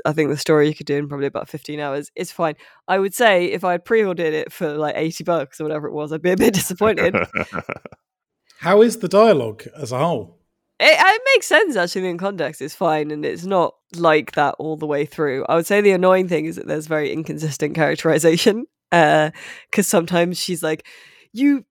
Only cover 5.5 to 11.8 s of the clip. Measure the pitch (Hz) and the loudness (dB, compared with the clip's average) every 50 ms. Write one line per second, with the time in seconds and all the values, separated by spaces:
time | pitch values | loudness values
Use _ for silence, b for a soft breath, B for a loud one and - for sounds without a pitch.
5.5 | - - 156 151 151 151 147 - - 151 151 147 160 156 156 180 185 196 - 233 | -8 -8 -8 -6 -6 -6 -6 -8 -8 -8 -8 -8 -6 -4 0 0 2 4 4 4
6.5 | 202 180 - - 185 - 208 220 196 - - 175 196 92 87 - - 92 - - | 2 2 0 -4 -2 0 2 2 2 2 0 0 0 0 -2 -2 -4 -6 -6 -6
7.5 | - 85 - - - - - - - - _ _ _ _ _ _ _ _ _ _ | -8 -10 -8 -10 -12 -14 -16 -20 -20 -20 _ _ _ _ _ _ _ _ _ _
8.5 | _ - - 170 196 208 233 240 226 233 190 170 185 202 226 226 190 139 117 110 | _ -6 0 2 4 6 6 4 2 -2 -4 2 4 6 6 6 4 4 0 -4
9.5 | 104 - - - - 156 143 113 127 123 151 175 160 113 85 - _ _ _ _ | -8 -12 -16 -20 -16 -14 -10 -6 -4 -2 -2 -2 -2 -4 -8 -10 _ _ _ _
10.5 | _ _ _ _ _ - - 294 311 - - 381 427 466 508 539 539 415 - - | _ _ _ _ _ 2 4 6 6 6 6 4 4 2 2 2 2 2 2 4
11.5 | - 415 440 349 254 190 | 4 4 4 2 0 -2